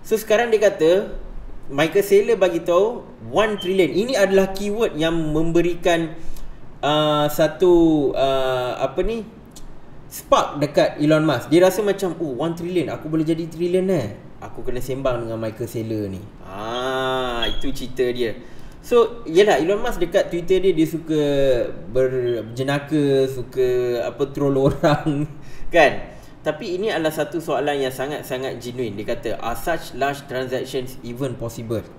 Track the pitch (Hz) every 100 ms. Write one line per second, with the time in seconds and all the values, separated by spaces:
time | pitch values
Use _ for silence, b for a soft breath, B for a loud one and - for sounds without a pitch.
0 | - 220 - 208 240 220 202 - 156 185
1 | 214 - - - - - - 139 160 196
2 | 196 202 233 220 185 165 170 175 208 240
3 | - - 113 139 214 208 180 190 170 143
4 | 233 254 190 190 190 190 202 202 233 151
5 | 160 170 156 156 160 165 170 175 180 170
6 | 165 156 B B B B - - 143 151
7 | 151 151 147 - 156 156 180 175 165 156
8 | 135 - 135 135 131 127 123 120 135 156
9 | 185 226 208 - - - - - - -
10 | - - - 262 - 151 143 160 156 -
11 | 151 156 156 127 - 156 185 185 202 190
12 | 190 165 165 123 160 165 170 185 131 -
13 | - 160 156 165 165 160 175 180 185 180
14 | 107 - - - - - 113 120 123 135
15 | 135 120 113 113 110 107 117 123 110 110
16 | 101 95 - - - 98 107 120 127 131
17 | 131 131 127 120 117 - 139 131 123 -
18 | 127 120 117 104 B B B B - 240
19 | 226 - - 165 208 - 160 202 240 202
20 | 170 196 - 170 165 190 190 165 160 160
21 | 156 156 147 139 135 120 - - 87 117
22 | 131 127 123 117 110 120 135 143 143 156
23 | 143 135 131 131 117 131 127 123 123 120
24 | - - 139 139 139 135 139 139 165 143
25 | - 143 147 - B B B 170 143 -
26 | - B B B - 147 220 180 214 165
27 | 160 160 151 170 165 156 147 143 135 127
28 | 131 143 120 131 131 123 120 120 117 101
29 | 104 117 117 101 101 - - 165 - 120
30 | 139 143 - 127 131 135 131 139 123 -
31 | 117 120 135 120 117 - 110 110 92